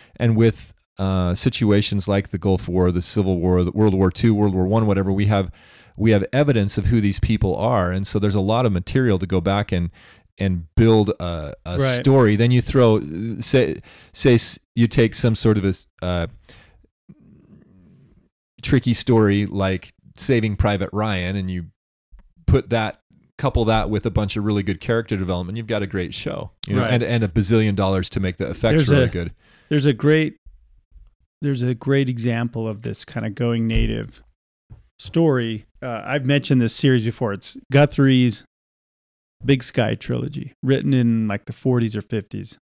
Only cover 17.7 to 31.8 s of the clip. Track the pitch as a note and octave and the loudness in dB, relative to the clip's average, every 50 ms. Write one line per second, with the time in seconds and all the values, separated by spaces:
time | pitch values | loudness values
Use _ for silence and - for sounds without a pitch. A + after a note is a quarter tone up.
17.7 | F#2 F#2 F2+ _ _ _ _ _ _ _ _ _ _ _ _ _ _ - - - | _ _ _ _ _ _ _ _ _ _ _ _ _ _ _ _ _ -12 -2 0
18.7 | C#3+ B2+ - B2 A#2 - - - A#2+ A2+ G#2+ G2+ G2+ G2+ G#2 - - G2 F#2+ F#2+ | 0 2 2 0 -2 0 0 2 4 4 4 4 2 2 0 -2 -4 -4 -2 -2
19.7 | F#2+ F#2 - - _ _ _ - - - - - B2+ A#2 A2 A2 G2+ - - G#2+ | -4 -6 -8 -14 _ _ _ -20 -16 -8 -4 -2 0 0 0 0 0 0 0 0
20.7 | G#2 F#2+ G2 - - G#2 G#2+ A2 G2+ F#2 F2 F2+ F#2+ G2+ F#2 F#2 F#2 F2+ E2 D2+ | 0 -2 -4 -4 -4 -4 -4 -2 -2 -4 -4 -4 -4 -4 -4 -6 -6 -8 -8 -10
21.7 | - _ _ _ _ _ _ _ - - - _ _ _ _ - - C3 - - | -16 _ _ _ _ _ _ _ -20 -20 -20 _ _ _ _ 2 2 2 2 0
22.7 | A#2 A2+ G#2+ G#2+ - _ _ _ _ _ _ _ _ - - C3+ - - A2+ A2 | -2 -2 -2 -4 -8 _ _ _ _ _ _ _ _ -6 -4 -2 0 0 2 2
23.7 | A2 A2 G#2 G#2 G#2+ G2+ - A2+ F#2+ A2 G#2 G2 - A2 G2+ G#2+ G#2 G2+ F#2+ G#2 | 2 2 0 0 -2 -2 -2 -2 -2 -2 -2 -2 -2 -2 -2 0 0 0 0 -2
24.7 | F#2 D#2+ - - A2+ A#2 A2 - A2+ F#2+ F#2+ F2+ F2+ F2 F2+ F2+ G2+ A#2 A2+ G#2+ | -4 -4 -4 -2 -2 -2 -2 -2 -4 -4 -2 -2 -4 -4 -4 -6 -8 -8 -6 -4
25.7 | A2+ G#2 G2+ F2+ F2+ F#2+ F2+ E2 - - - G#2+ - - - - - _ _ - | -4 -4 -4 -4 -4 -6 -6 -6 -8 -10 -8 -8 -8 -8 -10 -14 -16 _ _ -4
26.7 | G2 B2+ A#2+ A2+ A#2+ A#2 A#2 - A#2+ A#2 A2+ G2 D#2+ A2 G2+ F2+ A#2 A2 A2 G#2+ | -2 -2 0 0 0 0 0 0 0 0 -2 0 0 -2 0 2 2 2 2 2
27.7 | G2+ F#2+ G2 F#2+ F#2+ F#2+ F#2 - - - F#2+ F#2 F2+ - F#2 - - - - A2+ | 0 0 0 0 0 -2 -2 -4 -4 -4 -4 -4 -4 -4 -6 -8 -4 -2 0 2
28.7 | C#3+ D#3+ C#3+ B2 C#3+ C#3 B2+ G#2+ - F2 E2+ E2 - _ _ _ _ _ _ - | 2 2 4 4 4 4 2 2 -2 -4 -8 -8 -10 _ _ _ _ _ _ -2
29.7 | D3+ D3 C3+ D3 B2 G#2+ - D3 D#3 D#3 D#3 - - _ _ - - _ _ _ | 0 2 2 2 0 2 2 2 2 2 0 -2 -6 _ _ -20 -20 _ _ _
30.7 | _ _ _ _ - - - _ _ _ _ _ _ _ C#3+ C#3+ C#3 A#2+ B2 B2 | _ _ _ _ -20 -20 -20 _ _ _ _ _ _ _ -4 -4 -2 -2 -2 -2
31.7 | B2 A2+ | -4 -2